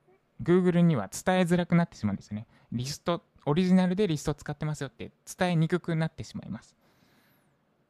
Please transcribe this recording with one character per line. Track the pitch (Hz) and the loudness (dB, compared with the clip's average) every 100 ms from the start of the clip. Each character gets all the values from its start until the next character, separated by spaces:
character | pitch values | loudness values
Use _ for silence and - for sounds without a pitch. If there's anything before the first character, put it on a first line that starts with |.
| _ _ _ - | _ _ _ -10
Google | - 180 180 175 | 2 4 4 4
に | 170 139 | 4 2
は | 95 | -2
伝 | - - 185 | -6 0 2
え | |
づ | 175 175 | 2 0
ら | 170 | 2
く | |
な | 170 | 2
っ | 170 | 0
て | - | -2
し | 104 | -4
ま | |
う | |
ん | 98 | -4
で | |
す | - | -8
よ | 107 | -12
ね。 | 117 _ - | -12 _ -10
リ | 117 127 | -8 -6
ス | 151 | -6
ト、 | - 170 _ _ | -4 -6 _ _
オ | - | -2
リ | 151 185 | 0 4
ジ | |
ナ | 185 180 | 4 4
ル | |
で | 185 214 | 0 -2
リ | 151 | -2
ス | |
ト | - | -4
使 | 147 - | -6 -8
っ | 143 | -8
て | |
ま | 151 | -8
す | 147 | -6
よ | 135 | -10
っ | |
て | - - _ - - | -12 -16 _ -16 -4
伝 | 180 | 0
え | 170 | 2
に | 160 | 2
く | 180 | 0
く | - | -2
な | 160 160 | -4 -4
っ | |
て | - | -6
し | - - | -14 -12
ま | - | -12
い | |
ま | 208 | -14
す。 | - _ _ _ _ _ _ _ _ _ _ _ _ | -14 _ _ _ _ _ _ _ _ _ _ _ _